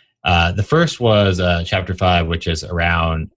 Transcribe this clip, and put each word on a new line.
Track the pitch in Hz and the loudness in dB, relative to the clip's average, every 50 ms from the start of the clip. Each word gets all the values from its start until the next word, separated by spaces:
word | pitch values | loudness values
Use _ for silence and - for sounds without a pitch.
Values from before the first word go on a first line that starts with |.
| _ _ _ _ - | _ _ _ _ -2
Uh, | - 90 85 85 85 | 0 2 2 2 2
the | 90 98 104 | 0 -2 -2
first | - - 160 170 156 - - | 0 2 2 2 0 -2 0
was, | 123 113 107 104 101 98 92 90 | 2 4 4 4 4 2 2 0
uh, | 90 90 87 85 85 | 0 0 0 -2 -2
chapter | - - 95 92 92 92 | -2 -4 -4 -4 -4 -4
five, | - 98 90 90 87 85 80 | 0 0 2 2 2 0 -2
which | 85 78 - 85 | -4 -4 -4 -4
is | 82 78 - | -6 -6 -6
around | - 87 85 85 85 85 85 82 82 80 80 80 - _ | -6 -4 -2 0 0 2 0 0 -2 -2 -4 -6 -8 _